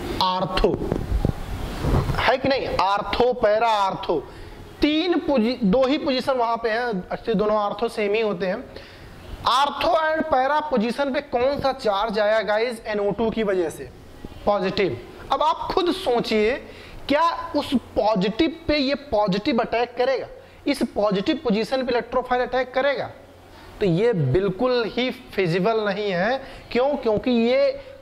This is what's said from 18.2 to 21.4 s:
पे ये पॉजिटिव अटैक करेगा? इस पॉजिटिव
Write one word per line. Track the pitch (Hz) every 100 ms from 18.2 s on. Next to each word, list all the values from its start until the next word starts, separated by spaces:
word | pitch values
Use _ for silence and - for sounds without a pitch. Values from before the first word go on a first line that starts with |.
| 202 - 320 - -
पे | 294
ये | 262 277 -
पॉजिटिव | 208 208 196 302 240
अटैक | 220 226 240 -
करेगा? | 247 247 120 - - - 294
इस | 269 233 -
पॉजिटिव | 208 196 247 302